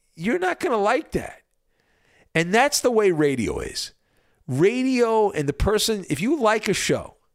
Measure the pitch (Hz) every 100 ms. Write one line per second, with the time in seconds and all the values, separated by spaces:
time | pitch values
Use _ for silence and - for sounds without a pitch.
0 | _ - 185 349 359 339 359 226 202 269
1 | - 170 113 - _ _ _ _ _ _
2 | _ _ _ 160 170 220 285 - 247 220
3 | 202 160 147 127 90 62 - - - -
4 | _ _ _ _ - 131 190 247 262 254
5 | 233 220 208 - 143 143 - 214 - 214
6 | - 135 220 311 220 220 220 180 - 127
7 | 78 - _